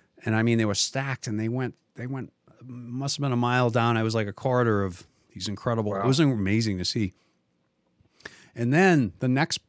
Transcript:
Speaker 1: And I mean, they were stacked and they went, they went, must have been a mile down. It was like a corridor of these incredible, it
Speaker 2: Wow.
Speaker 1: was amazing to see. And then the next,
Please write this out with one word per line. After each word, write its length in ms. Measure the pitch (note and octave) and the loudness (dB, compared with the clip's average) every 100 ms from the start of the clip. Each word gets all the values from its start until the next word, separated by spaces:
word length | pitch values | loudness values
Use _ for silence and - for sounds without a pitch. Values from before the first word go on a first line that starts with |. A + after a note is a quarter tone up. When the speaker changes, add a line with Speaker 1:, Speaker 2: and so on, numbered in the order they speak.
| _ _ | _ _
Speaker 1:
And 100 | - | -2
I 80 | A2 | 0
mean, 160 | A2+ A#2 | 2 2
they 60 | |
were 100 | A2 | 2
stacked 520 | G2 - C3 C#3 C3 - | 0 -2 -4 -6 -8 -6
and 100 | G#2+ | -4
they 80 | A2 | -4
went, 280 | B2 B2 - _ | -4 -6 -8 _
they 140 | - B2 | -14 -10
went, 240 | C3+ A2 _ _ _ B2 | -10 -12 _ _ _ -18
must 500 | B2 A#2+ B2 A#2 - | -16 -10 -6 -4 -2
have 60 | |
been 80 | C#3 | 0
a 40 | A#2+ | 2
mile 340 | A#2+ B2 B2 | 2 4 4
down. 260 | A#2 A#2 A2+ | 2 2 2
It 60 | |
was 120 | A2+ A2+ | 0 0
like 100 | G#2 | -2
a 60 | |
corridor 500 | G2 C3+ B2 A#2 G#2 | -4 0 2 4 2
of 240 | G2 F2+ - _ _ | 0 -6 -16 _ _
these 160 | - F#2+ | -10 -8
incredible, 460 | G2 - A#2 G#2 G2 | -6 -2 -2 -2 0
it 20 | |
Speaker 2:
Wow. 60 | G2+ | 2
Speaker 1:
was 140 | C3 | 4
amazing 580 | D3+ A#2+ F#2+ G#2+ A2+ F#2+ | 2 2 2 2 0 -2
to 60 | |
see. 280 | F2+ B2 G2+ - _ _ _ _ _ _ _ _ _ _ - - - | -4 -2 -4 -6 _ _ _ _ _ _ _ _ _ _ -20 -20 -16
And 180 | - A#2+ | -4 0
then 400 | D3 F#3+ E3 A2 - | 4 4 4 2 0
the 80 | C3 | 0
next, 300 | C3 D#3+ - | 0 0 -4